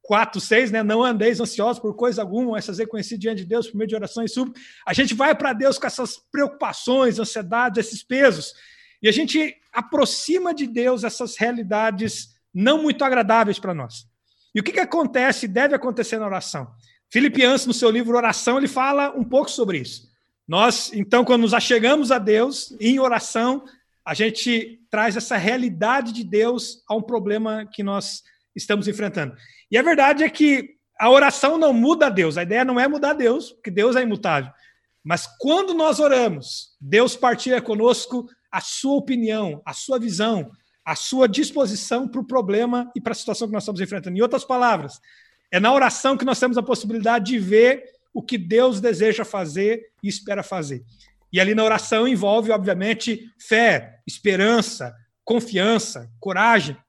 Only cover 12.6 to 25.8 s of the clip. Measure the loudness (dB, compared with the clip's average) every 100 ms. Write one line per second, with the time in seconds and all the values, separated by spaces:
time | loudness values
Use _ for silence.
12.6 | 2 2 2 0 0 0 2 2 2 -2
13.6 | -6 -8 -10 -16 -20 _ _ _ _ -6
14.6 | -4 -2 -2 0 0 2 0 0 -2 0
15.6 | 2 0 -2 -4 -4 -4 -6 -8 -8 -10
16.6 | -12 -18 _ _ _ 2 2 4 4 4
17.6 | 0 2 2 2 2 2 2 0 0 0
18.6 | 0 0 0 0 0 -2 0 2 0 -2
19.6 | -2 -2 -6 -14 _ _ _ _ -4 2
20.6 | 2 2 -6 -6 2 2 4 4 4 2
21.6 | 2 2 4 2 2 0 2 2 2 -4
22.6 | -12 -4 0 2 2 0 -2 -2 -2 -2
23.6 | -6 _ _ _ -10 -2 -2 -2 -2 -2
24.6 | -4 -16 _ -2 -2 -2 -4 -2 -2 -2
25.6 | -4 -2